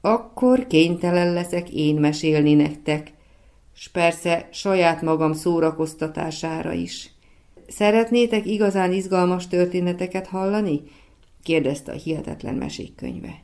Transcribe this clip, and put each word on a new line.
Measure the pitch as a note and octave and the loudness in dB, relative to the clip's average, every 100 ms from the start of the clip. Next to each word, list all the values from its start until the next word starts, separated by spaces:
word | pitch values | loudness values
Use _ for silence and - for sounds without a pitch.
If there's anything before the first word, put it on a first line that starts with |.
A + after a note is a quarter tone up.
„Akkor | G3+ A3+ - - B3+ B3+ B3+ | 2 0 -2 0 4 4 4
kénytelen | D#3+ E3+ F3 F3 F3 F3 | 4 4 2 2 2 2
leszek | F3 F3 F3 F3 | 0 -2 -4 -4
én | - D3+ D3+ | -2 0 2
mesélni | D3 D3+ D#3+ D3+ D3 | 2 2 0 4 6
nektek, | D3+ D3 D3+ - D3+ D3+ _ _ _ - _ _ | 4 4 -2 -4 -4 -6 _ _ _ -20 _ _
s | - - | -20 -10
persze | F3+ E3+ E3 F3 E3+ - | 0 0 2 -2 -2 -4
saját | - G3+ F#3+ E3+ E3 | -6 0 4 4 2
magam | D#3+ D#3+ D#3 | 0 2 0
szórakoztatására | D#3 F3 E3+ D#3+ D#3 D#3+ - D#3 D#3 D#3+ D#3 D#3+ D#3+ D#3+ | 0 0 2 0 0 -6 -4 -8 -6 -8 -6 -8 -6 -6
is.” | E2+ F2 - - _ _ _ _ - - | -6 -8 -10 -16 _ _ _ _ -20 -20
„Szeretnétek | - G#3 A3 A3+ A#3+ A#3+ A3 G3 | 0 2 4 2 2 2 0 -2
igazán | G#3 G#3 F#3+ F3+ | 0 2 2 0
izgalmas | F#3+ F#3 F#3 F3+ F3+ F3+ | 0 0 2 2 0 -2
történeteket | F3+ F3+ F3+ F3 F3+ F#3 F#3 F#3 | 0 2 0 -2 -2 -6 -6 -6
hallani?” | F#3+ F#3+ G#3 G3+ D3 - - - _ _ _ | -4 -2 0 0 -4 -6 -20 -20 _ _ _
kérdezte | - D#3+ C3 D3 - | 0 0 0 -4 -8
a | D#3 | -12
hihetetlen | D#3+ D#3 - D#3 - - | -8 -8 -8 -10 -8 -6
mesék | - - - - | -8 -10 -14 -12
könyve. | - - - - | -12 -12 -14 -18